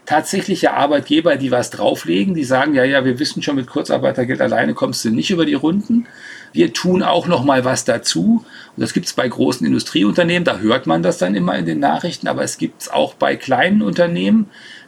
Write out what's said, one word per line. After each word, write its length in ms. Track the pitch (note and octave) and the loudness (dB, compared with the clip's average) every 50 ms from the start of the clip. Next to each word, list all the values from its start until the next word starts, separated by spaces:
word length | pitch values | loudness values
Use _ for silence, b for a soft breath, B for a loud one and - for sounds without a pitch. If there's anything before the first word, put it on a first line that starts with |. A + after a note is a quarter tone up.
| B - | B -2
tatsächliche 640 | D3 D#3 D3+ - - G3 - - F#3+ - - - - | 0 0 0 0 -2 -2 -2 -2 0 0 2 0 2
Arbeitgeber, 640 | - C3+ C#3+ D3+ C#3 - - D3 D#3+ D#3+ E3+ C#3+ C3 | 2 2 2 2 0 0 2 2 2 4 2 2 2
die 140 | C3+ C3 | 0 0
was 180 | B2+ B2 A#2+ - | 0 0 0 -2
drauflegen, 640 | - - G2+ B2+ C#3+ - - D#3 E3+ F#3+ G3+ G3 F3+ | -4 -2 0 0 0 0 -2 -2 0 0 0 0 0
die 100 | D#3+ C#3 | -2 -2
sagen, 300 | A#2+ C3 C3 C#3+ D3+ D3 | 0 0 0 2 2 2
"Ja, 100 | C3 B2+ | 2 2
ja, 220 | C3+ C#3 C#3 B2+ | 4 2 2 2
wir 140 | C3 B2 B2 | 0 0 0
wissen 220 | D3+ - - E3 E3 | -2 -4 -4 -6 -4
schon, 120 | - C#3+ | -2 -2
mit 120 | C3+ B2 B2+ | -2 -2 -4
Kurzarbeitergeld 760 | - D3 D3+ - - - C3 C3+ C3+ C3+ B2 A#2+ C3+ - | -4 -6 -2 -2 -2 0 0 0 0 0 -2 -2 -2 0
alleine 320 | - A2+ A2+ A2+ C3 D3 - | 0 0 0 0 0 0 -2
kommst 320 | - - - - - - | -2 -2 -4 -4 -4 -2
du 60 | A2+ | 0
nicht 180 | - - D#3+ - | 0 0 0 0
über 160 | G3 E3 D#3+ | 0 0 0
die 80 | D3 D3 | 0 0
Runden. 540 | C3+ D3 D#3 F3 G3+ G#3 - A3+ A#3+ A#3 B B B B B B B B B - | 0 0 0 0 0 0 0 0 0 0 B B B B B B B B B 0
Wir 200 | - E3+ D#3+ - | 0 0 0 0
tun 300 | - - F3+ F3+ F#3 - | -2 0 0 2 2 2
auch 240 | - - F3 E3 D#3+ | 2 0 0 2 0
noch 160 | F3 - B2+ | 0 2 2
mal 200 | C#3+ C3+ C3 B2 | 2 2 2 2
was 220 | B2+ B2+ A#2+ - | 0 0 -2 0
dazu." 580 | - A#2 A2+ - - - D#3+ F3 G#3+ A#3 A3+ B B B B B B B | 0 -2 -2 -2 -4 -2 0 2 2 2 2 B B B B B B B
Und 60 | - | -6
das 120 | B2 A#2+ - | -4 -4 -2
gibt's 200 | F3+ E3+ - - | -4 -4 -4 -4
bei 140 | - C3 B2 | -4 -2 -2
großen 380 | - A#2+ B2+ C#3+ C3+ - E3 | -2 0 0 0 0 0 0
Industrieunternehmen, 800 | D3 C3 A#2+ - - - D3 - G3+ F3 F3+ F3 E3 F3 F3+ E3+ | 0 0 0 -2 -2 0 0 2 2 2 2 2 2 2 0 0
da 140 | C3+ A#2+ - | 0 -2 0
hört 300 | G#2 G#2+ A#2 C3 - D#3+ | 0 0 0 0 0 0
man 160 | E3 E3 E3+ | 0 0 0
das 160 | F3+ - - | 0 0 0
dann 160 | F#3 F3+ G3+ | 0 0 0
immer 200 | G3 F3 F3+ - | 0 0 0 -2
in 120 | - E3+ E3 | -2 -2 -2
den 120 | D#3+ D3+ | -2 0
Nachrichten, 480 | C#3+ C#3+ D#3+ D#3+ E3+ F3 - - - D#3 | 0 0 0 0 -2 -6 -8 -6 -4 -4
aber 140 | C3+ C3+ | -4 -2
es 160 | C#3 C3 - - | -4 -6 -6 -6
gibt's 320 | - - - - - - | -6 -8 -8 -10 -12 -4
auch 240 | - - - - - | -2 -2 -2 -2 -2
bei 220 | - - C#3+ C3+ | -2 -2 -2 -2
kleinen 480 | A#2 - - C3 B2 D3 F3+ G3+ G#3+ G#3+ | -2 -2 -2 0 2 2 2 2 2 2
Unternehmen, 640 | G3+ F3 - F3 E3+ E3+ F3 F#3 G3+ G#3 A3+ G#3 B B B B B B B B | 0 0 0 0 0 0 0 2 2 2 2 2 B B B B B B B B